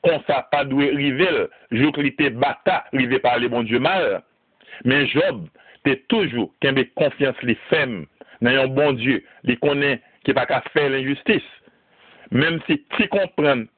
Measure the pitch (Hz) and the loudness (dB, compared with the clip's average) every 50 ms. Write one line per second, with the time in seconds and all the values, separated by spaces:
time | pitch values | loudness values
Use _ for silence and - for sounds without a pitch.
0 | - 175 165 143 - - 147 131 - - - 147 139 139 131 139 143 143 131 143 | 2 2 0 0 0 -2 -2 -2 -2 -2 -2 -2 -2 0 0 0 2 2 0 0
1 | 139 143 127 131 175 190 160 120 92 - - - _ _ - 110 135 151 147 143 | 0 -2 0 2 0 0 2 -2 -2 -4 -6 -18 _ _ 0 2 2 2 2 0
2 | 143 143 - - 151 139 117 117 135 139 123 - _ 190 185 156 - - - 135 | -2 -2 0 0 -2 -2 0 0 -2 -2 -2 -2 _ 0 0 0 -4 -4 -2 -2
3 | 131 120 131 131 - 123 123 120 120 120 120 120 117 107 113 131 127 - 190 190 | 0 0 0 2 2 2 2 2 0 0 -2 -2 -2 0 0 0 2 2 0 0
4 | 160 117 98 92 - _ _ _ _ _ _ _ _ - - - - - 131 143 | 0 -2 -2 -4 -6 _ _ _ _ _ _ _ _ -20 -20 -4 0 2 2 2
5 | 143 - - 143 175 190 135 107 82 156 _ _ _ - - _ _ 147 131 131 | 2 2 0 0 0 0 -2 -6 -10 -16 _ _ _ -20 -20 _ _ -2 -2 -2
6 | _ _ - 226 196 151 113 120 104 - _ _ - 139 135 135 131 - _ - | _ _ 0 0 0 -2 -2 -4 -4 -4 _ _ -2 0 2 0 -2 -2 _ -2
7 | 160 143 - - 143 135 123 - - 123 110 - - - - 160 147 131 117 90 | -2 -2 0 0 -2 -2 -2 -4 -4 -6 -6 -6 -2 0 0 0 0 -2 -4 -10
8 | 73 - _ _ - _ - - 113 120 127 135 135 131 131 135 151 147 135 120 | -12 -14 _ _ -20 _ -8 0 0 2 4 4 2 2 2 2 2 2 0 0
9 | 113 131 131 101 - - - - - - 123 - - 147 143 143 143 143 135 117 | 0 0 0 0 -2 -8 -20 -8 -2 -2 -2 0 0 0 0 2 0 0 -2 -2
10 | _ _ _ _ _ - 131 135 123 - 135 127 - - - 156 147 139 135 135 | _ _ _ _ _ 0 0 0 0 0 -2 -4 -4 -2 -2 0 0 2 0 -2
11 | 131 135 139 131 - - 220 151 - - - - _ - _ _ _ _ _ _ | -2 -2 -4 -4 0 0 0 0 0 -6 -20 -20 _ -20 _ _ _ _ _ _
12 | _ - - - - - - 123 147 165 165 160 - - - 294 - _ - - | _ -20 -20 -20 -14 -4 -2 0 0 0 -2 -4 -2 -2 -2 -2 -2 _ -4 -4
13 | 220 202 - 202 190 175 _ - 151 147 139 123 110 - _ | -4 -2 0 -2 -2 -2 _ 0 2 2 2 2 -2 -8 _